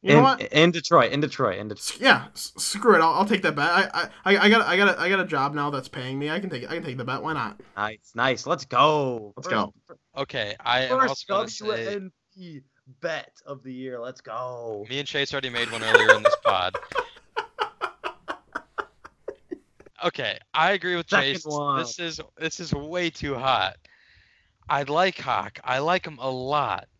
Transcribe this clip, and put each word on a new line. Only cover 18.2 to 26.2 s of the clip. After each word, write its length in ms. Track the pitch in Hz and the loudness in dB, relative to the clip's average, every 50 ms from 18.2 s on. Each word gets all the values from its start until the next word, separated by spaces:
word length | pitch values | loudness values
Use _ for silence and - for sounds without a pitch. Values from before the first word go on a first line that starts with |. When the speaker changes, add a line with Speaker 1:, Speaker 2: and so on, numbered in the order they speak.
| _ - - - _ _ _ - - _ _ - - _ _ _ _ - _ _ _ - - _ _ _ - - _ _ _ _ - - _ - - | _ -14 -14 -14 _ _ _ -14 -14 _ _ -12 -12 _ _ _ _ -20 _ _ _ -16 -16 _ _ _ -16 -16 _ _ _ _ -20 -20 _ -6 -6
Speaker 3:
Okay, 320 | 175 - - 131 107 92 - _ _ - | -6 -4 -4 -6 -6 -6 -8 _ _ 0
I 200 | 151 160 180 202 | 2 2 2 2
agree 220 | 190 165 180 180 | 0 -2 -4 -4
with 140 | 175 165 - | -4 -4 0
Speaker 2:
Second 240 | - 147 135 139 139 | 0 2 2 2 -2
Speaker 3:
Chase. 120 | - - | -4 -6
Speaker 2:
one. 340 | 156 147 147 147 143 139 135 | -6 -4 -4 -2 0 0 -2
Speaker 3:
This 180 | 127 120 - | -2 -4 -8
is, 240 | - 175 165 156 151 151 - _ | -8 -8 -8 -8 -10 -14 -18 _
this 220 | - 160 160 - - | -8 -8 -8 -6 -8
is 120 | 175 151 | -6 -6
way 380 | 156 143 143 151 175 180 175 165 | -6 -6 -6 -6 -4 -4 -4 -4
too 240 | - - - 143 139 | -4 -6 -6 -6 -4
hot. 440 | 120 127 135 127 110 92 95 - _ _ _ _ _ _ _ _ _ _ _ _ _ _ _ _ _ _ - | -2 0 2 2 2 0 -2 -4 _ _ _ _ _ _ _ _ _ _ _ _ _ _ _ _ _ _ -2
I 140 | 151 139 143 | -2 -2 -2
like 340 | 135 147 160 185 190 170 | 0 2 2 2 2 0
Hawk. 420 | - - 131 120 101 92 107 _ - - | -4 -4 -2 -2 -2 -2 -4 _ -12 -6
I 160 | - 127 135 | -4 -2 -2
like 260 | 143 160 180 185 - | 0 0 0 0 -2
him 140 | 165 156 123 | -8 -14 -8